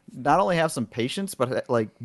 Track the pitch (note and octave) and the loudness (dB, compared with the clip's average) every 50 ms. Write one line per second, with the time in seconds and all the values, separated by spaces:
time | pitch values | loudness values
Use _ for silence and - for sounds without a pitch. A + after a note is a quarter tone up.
0 | _ - - C3 B2 C#3+ D3+ F3+ G3+ G3+ F3 E3 D#3+ D#3+ - C3+ A2+ - - - | _ -20 -12 -4 0 2 4 4 4 2 2 2 2 0 0 -2 -6 -6 -4 -4
1 | A#2 C3 - G3+ G3 F#3+ - - B2+ B2+ C3 - - - B2 A#2 G#2+ G#2 - - | -2 -2 -2 -4 -6 -6 -4 -2 -2 -2 -2 -2 -2 0 0 0 0 -2 -6 -12